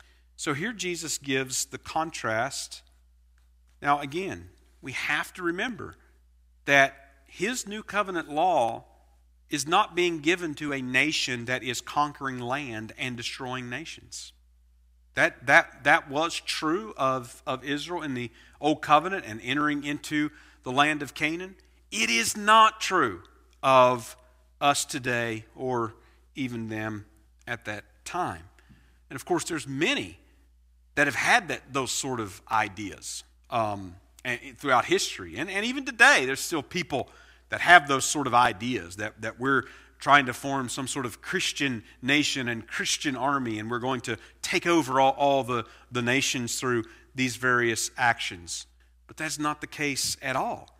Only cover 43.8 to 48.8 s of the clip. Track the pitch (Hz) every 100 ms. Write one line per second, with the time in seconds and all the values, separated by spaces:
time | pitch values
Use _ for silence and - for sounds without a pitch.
43.8 | 127 127 123 110 - _ - 185 175 170
44.8 | 127 135 135 135 143 139 123 120 107 -
45.8 | - 123 120 131 131 139 120 - 131 120
46.8 | 110 - _ 131 131 110 127 123 117 110
47.8 | - - 123 117 - 87 85 - - _